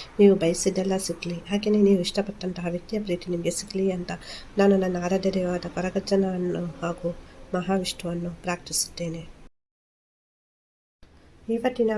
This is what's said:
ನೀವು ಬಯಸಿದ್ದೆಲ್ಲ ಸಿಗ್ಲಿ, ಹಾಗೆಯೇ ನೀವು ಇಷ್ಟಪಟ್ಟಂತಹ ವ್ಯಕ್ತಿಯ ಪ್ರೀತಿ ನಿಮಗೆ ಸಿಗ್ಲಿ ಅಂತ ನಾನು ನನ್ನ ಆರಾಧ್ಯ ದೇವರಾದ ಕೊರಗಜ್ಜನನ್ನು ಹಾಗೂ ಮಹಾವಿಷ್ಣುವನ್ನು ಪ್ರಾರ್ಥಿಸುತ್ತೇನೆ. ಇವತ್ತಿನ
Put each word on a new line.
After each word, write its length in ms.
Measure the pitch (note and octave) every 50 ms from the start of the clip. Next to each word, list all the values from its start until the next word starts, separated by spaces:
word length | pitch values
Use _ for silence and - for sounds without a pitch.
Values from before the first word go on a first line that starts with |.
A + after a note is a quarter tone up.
| - - - -
ನೀವು 140 | G3+ G3+ F#3+ - F3
ಬಯಸಿದ್ದೆಲ್ಲ 540 | E3 F3 - - G3 F#3 G3 F#3 F#3+ F#3+ F#3+ F#3+
ಸಿಗ್ಲಿ, 320 | - E3+ - - E3+ F3 E3 -
ಹಾಗೆಯೇ 320 | - G3+ G#3 G#3 G#3 G#3+ G#3+ G3+
ನೀವು 140 | G3 G3+ F3+ F3
ಇಷ್ಟಪಟ್ಟಂತಹ 680 | - - G3+ G#3 G3 - - - F#3 F3 F3 F3 E3+ F3
ವ್ಯಕ್ತಿಯ 240 | F3 - - A3 G#3 G#3+
ಪ್ರೀತಿ 240 | G3 F3 F3 - F3+ F3
ನಿಮಗೆ 200 | E3+ E3+ E3 - -
ಸಿಗ್ಲಿ 260 | - - - F#3+ F#3+ F#3+ F3+
ಅಂತ 160 | F3+ F3+ - E3+ - - - - - - - - G3+
ನಾನು 180 | G3 G3 G3 F#3+ F#3
ನನ್ನ 180 | F#3 F3+ F3 F3
ಆರಾಧ್ಯ 240 | F3+ F#3+ F#3+ F#3 F#3+ F#3
ದೇವರಾದ 340 | F#3+ F3+ F3 F3+ F3 F3 F3 -
ಕೊರಗಜ್ಜನನ್ನು 880 | F3+ F3+ F#3 F#3 G3 G3 - G3 G3 F#3+ F#3 F#3 F3+ F3+ F3+ E3+ E3+ F3 E3+ - - E3+
ಹಾಗೂ 280 | F3 E3+ - - E3+ E3+ - - - - - - - F#3
ಮಹಾವಿಷ್ಣುವನ್ನು 760 | F3+ E3+ F3+ F#3+ F#3+ F#3 - - - - E3+ F3 F3 E3+ F3 E3 - -
ಪ್ರಾರ್ಥಿಸುತ್ತೇನೆ. 800 | F3+ F3 - - - D#3+ - - - - - E3+ E3 D#3+ E3 D#3+ - - - - - _ _ _ _ _ _ _ _ _ _ _ _ _ _ _ _ _ _ _ _ _ _ _ _ _ _ _ _ _ _ - - _ - - - - - - - A3+
ಇವತ್ತಿನ 340 | A#3 B3 B3+ B3+ - A#3 A3 A3